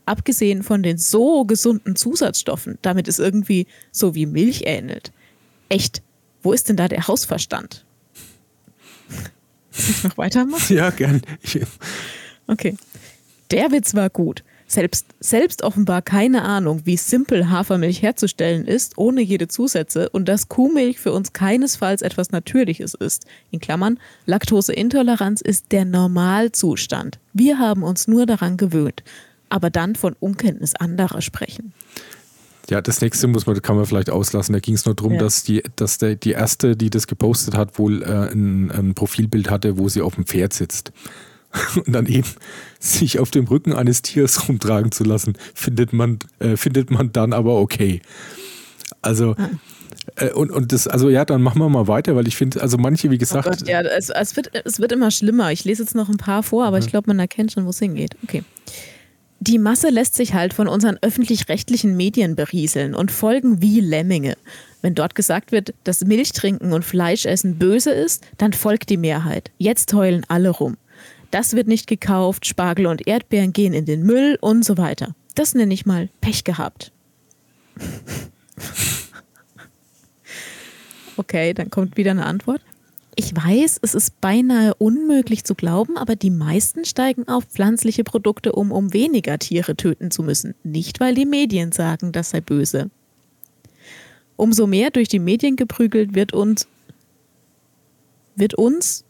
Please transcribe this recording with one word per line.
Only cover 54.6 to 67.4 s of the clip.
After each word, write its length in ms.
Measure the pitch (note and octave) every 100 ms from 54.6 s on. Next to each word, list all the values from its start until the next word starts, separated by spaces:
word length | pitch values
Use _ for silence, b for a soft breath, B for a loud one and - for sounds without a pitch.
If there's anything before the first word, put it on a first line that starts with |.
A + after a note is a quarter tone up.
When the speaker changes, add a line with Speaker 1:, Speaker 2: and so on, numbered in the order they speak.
| -
Speaker 1:
es 140 | G#3
wird 120 | A3+
immer 180 | B3 A3
schlimmer. 400 | - G#3+ A#3+ F3
Ich 120 | F3
lese 200 | F#3 A3
jetzt 100 | A3 A3+
noch 140 | G3+
ein 80 | G#3+
paar 240 | - G3+
vor, 240 | G#3+ A3+ A3+
aber 120 | F#3+
Speaker 2:
Mhm. 60 | -
Speaker 1:
ich 40 |
glaub, 160 | G#3 G#3+
man 120 | G3
erkennt 320 | F3+ - A3
schon, 140 | G3+ F#3
wo's 100 | -
hingeht. 360 | G3+ D3 D3+ -
Okay. 200 | - - - - B B B B B B _ -
Die 200 | G#3 A3+
Masse 300 | G#3 B3 D#4+
lässt 260 | A#3 B3+ -
sich 180 | B3
halt 200 | F#3 F3+
von 160 | - G#3
unseren 280 | F#3+ G#3+ F3
öffentlich-rechtlichen 960 | A3 A#3 A#3 A3+ - F3+ - B3 G#3 F3+
Medien 380 | F#3+ A#3 F3+ D#3
berieseln 580 | D3+ F3+ D#3 C#3 C#3+ -
und 160 | G3
folgen 500 | - A3 B3+ B3+ F#3+
wie 200 | G#3 A3+
Lemminge. 560 | F3+ D#3 F3+ E3+ C3+ - B B B B
Wenn 140 | F3+ D#3
dort 200 | D#3+ -
gesagt 360 | G3 F3 -
wird, 220 | G#3+ G3+ -
dass 220 | F#3 F3+ F#3
Milch 260 | G#3+ C#4+
trinken 400 | - G3 G3 F3
und 140 | E3 -
Fleisch 400 | F3+ E3+ F#3+ -
essen 320 | F#3